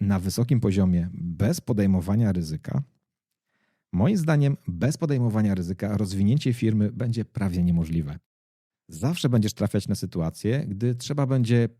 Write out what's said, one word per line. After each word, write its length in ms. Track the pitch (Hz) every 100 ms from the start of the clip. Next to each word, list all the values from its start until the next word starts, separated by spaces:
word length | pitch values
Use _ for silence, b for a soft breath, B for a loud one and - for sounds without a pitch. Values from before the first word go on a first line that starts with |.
na 180 | 101 98
wysokim 420 | 92 101 120 123
poziomie 480 | 113 95 92 87 87
bez 480 | - 85 80 104 175
podejmowania 720 | - 107 98 92 85 107 110
ryzyka? 500 | 90 78 78 - 67 - _ _ _ _ _ _ _ _ _ _
Moim 240 | 87 135 208
zdaniem 400 | 160 151 143 139 -
bez 280 | 87 101 -
podejmowania 580 | 156 135 120 110 104
ryzyka 420 | 95 87 90 101 104
rozwinięcie 560 | 101 98 101 143 135
firmy 400 | 120 110 107 104
będzie 320 | 120 123 113
prawie 400 | 104 - 98 87
niemożliwe. 540 | 87 85 80 82 73 82 _ _ _ _ _ _ _
Zawsze 400 | 80 135 175 135
będziesz 260 | 120 104
trafiać 340 | - 98 104 -
na 60 |
sytuację, 720 | 101 92 90 80 - 104 135 143
gdy 260 | 98 120
trzeba 320 | 123 - 147 131
będzie 420 | 131 117 120 117 -